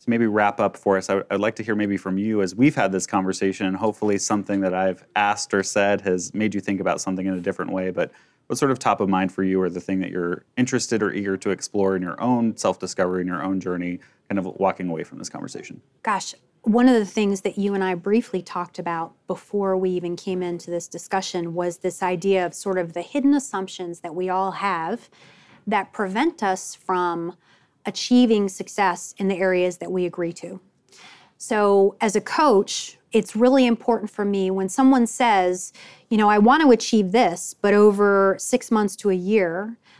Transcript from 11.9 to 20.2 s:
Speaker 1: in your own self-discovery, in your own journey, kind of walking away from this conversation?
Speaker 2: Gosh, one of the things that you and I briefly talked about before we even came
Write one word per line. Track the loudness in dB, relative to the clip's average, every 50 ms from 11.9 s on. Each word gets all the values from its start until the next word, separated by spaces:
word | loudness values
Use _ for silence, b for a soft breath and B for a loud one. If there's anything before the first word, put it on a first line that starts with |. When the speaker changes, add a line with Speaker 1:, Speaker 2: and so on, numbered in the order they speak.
| 0
Speaker 1:
in | 0 -2
your | -4 -6 -4
own | -2 0 0 2 0 -2 -2
self-discovery, | -2 -2 -2 -2 -2 -6 -8 -4 -2 -2 0 0 -2 -2
in |
your | -4 -4 -4 -4
own | -2 -4 -2
journey, | -2 -4 -4 -4 -4 -6 -8 -10 b b b b b _
kind | -6 -4
of | -4 -6 -4 0
walking | 0 0 0 -2 -4 -6
away | -6 -6 -8
from | -10 -12 -14
this | -14 -12
conversation? | -12 -12 -12 -12 -12 -14 -16 -16 -18 -20 _ _ _ _ _
Speaker 2:
Gosh, | -4 -2 -2 -4 -8 -14 -16 _ _ _ _ _
one | 2 4 6 6 6
of | 6
the | 6 2
things | 0 0 0 0 0 0 -2
that | -4 -6 -4 -2
you | -2 -2 0
and | 0 -2
I | -2 -2
briefly | -4 -2 2 2 2 2 0 -6 -8 -8
talked | -6 -8 -8 -8 -8 _ -10
about | -8 -6 -6 -6 -6 -8 -12 _ _
before | -10 -10 -8 -8 -6 -4 -2 0 0 0
we | 0 0 0
even | 0 -2 -4 -4 -8
came | -6